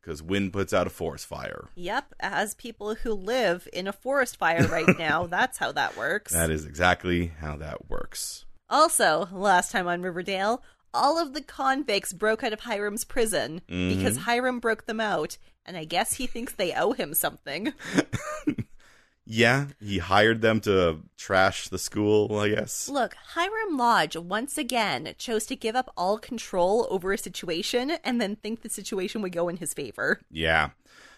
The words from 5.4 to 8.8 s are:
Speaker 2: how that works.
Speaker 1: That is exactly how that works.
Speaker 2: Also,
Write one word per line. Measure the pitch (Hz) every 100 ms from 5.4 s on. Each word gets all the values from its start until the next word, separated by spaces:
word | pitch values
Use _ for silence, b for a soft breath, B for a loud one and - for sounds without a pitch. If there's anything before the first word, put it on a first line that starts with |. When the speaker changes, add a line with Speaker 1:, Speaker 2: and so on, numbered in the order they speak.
| 254 -
Speaker 2:
how | 117
that | 147 110 -
works. | 131 202 -
Speaker 1:
That | 82 82
is | 78 73
exactly | 73 90 90 90 87 85
how | 80 78 73
that | 76 - -
works. | - - - - - - - -
Speaker 2:
Also, | 269